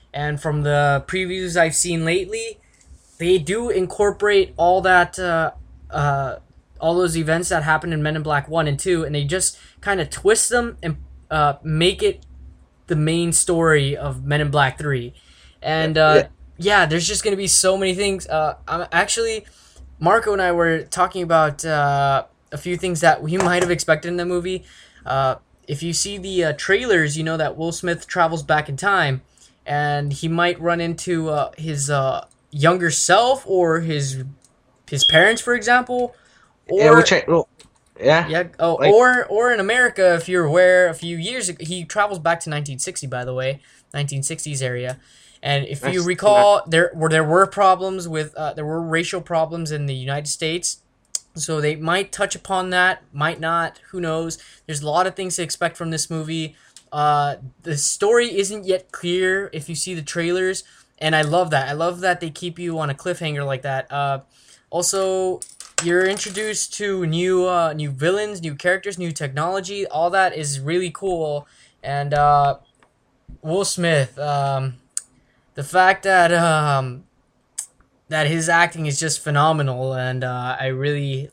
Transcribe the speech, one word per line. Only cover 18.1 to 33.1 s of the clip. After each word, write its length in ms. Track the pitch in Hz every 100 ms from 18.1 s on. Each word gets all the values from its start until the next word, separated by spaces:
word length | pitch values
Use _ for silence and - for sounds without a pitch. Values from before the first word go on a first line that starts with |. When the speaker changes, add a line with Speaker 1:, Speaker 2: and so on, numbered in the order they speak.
| 190 -
Speaker 1:
Uh, 280 | 156 156 - -
I'm 220 | 165 175
actually, 520 | 170 202 - 226 220 - _ _ - - -
Marco 320 | 165 220 220
and 100 | 202
I 120 | 185
were 300 | 175 170 160
talking 380 | - - 185 185
about, 440 | 170 165 156 143 165
uh, 600 | 151 143 139 139 139 - _ _
a 40 | 147
few 200 | 180 175
things 240 | 185 165
that 200 | 160 156
we 160 | 151 180
<laughs> 120 | 180
might 120 | 175
have 100 | 180
expected 360 | 170 - 156 170
in 80 | 175
the 100 | 175
movie. 380 | 180 175 185 - - - _ -
Uh, 300 | 135 135 127 _ _ -
if 160 | 143
you 120 | 170
see 240 | 160 202 202
the, 260 | 185 185
uh, 100 | 160
trailers, 640 | 143 - 202 254 185 151 151
you 60 |
know 140 | 160 160
that 180 | 151 -
Will 160 | 165
Smith 360 | 170 180 170 -
travels 360 | 175 165 165
back 240 | 143 151 147
in 80 | 139
time, 460 | 196 196 151 131 - _ _ _ -
and 460 | 147 147 147 147
he 160 | 139 160
might 320 | 165 175 175
run 220 | 170 170
into, 480 | 170 165 - 170 160
uh, 220 | 147 135 -
his, 320 | 156 143 139
uh, 360 | 147 135 - - _ _
younger 400 | 147 156 180 170
self 540 | 143 -